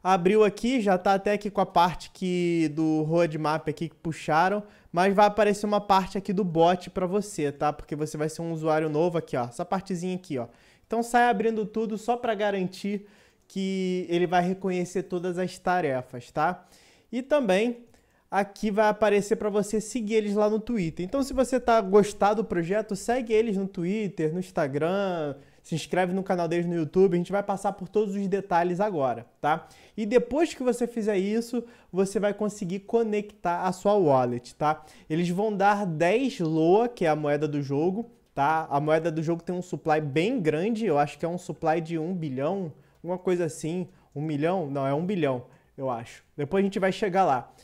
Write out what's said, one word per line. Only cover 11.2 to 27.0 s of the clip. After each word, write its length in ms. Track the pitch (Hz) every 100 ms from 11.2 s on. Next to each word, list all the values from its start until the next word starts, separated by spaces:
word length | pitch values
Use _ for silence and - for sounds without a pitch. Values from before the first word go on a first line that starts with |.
| 240
abrindo 360 | 208 220 220 208
tudo 320 | 220 220 208
só 180 | - 240
pra 180 | 247
garantir 760 | 202 208 196 185 - 202 202 202 _ _ _ _
que 600 | 190 190 190 185 180 170
ele 160 | 175 175
vai 160 | 180
reconhecer 640 | 175 190 196 180 175 190
todas 340 | 185 180 180 175
as 220 | 180 -
tarefas, 720 | 190 180 156 127 123 123 -
tá? 340 | 156 160 180 _ _ _ _ _
E 100 | 233
também 580 | 269 302 226 185 240 240 - _ _ _ _
aqui 400 | 190 202 - 214
vai 160 | 202 214
aparecer 480 | 208 214 202 196 214
pra 140 | 208
você 320 | 202 202 220
seguir 320 | - 262 208
eles 200 | 220 208
lá 160 | 202 208
no 120 | 214
Twitter. 440 | 214 233 160 - 180
Então 160 | 277
se 120 | 269
você 260 | 254 247 254
tá 220 | 247 226
gostado 600 | 190 208 202 - 202 214
do 60 | 190
projeto, 480 | 175 165 208 220 190
segue 380 | - 247 226
eles 240 | 214 233 196
no 100 | 196
Twitter, 640 | 196 170 214 202 - 156
no 80 | 175
Instagram, 960 | 180 - 147 139 160 196 196 175 147 139 - _ -
se 60 | 160
inscreve 380 | - 185 185
no 100 | 190
canal 240 | 185 185 170
deles 180 | 175 170
no 80 |
YouTube, 400 | 170 151 185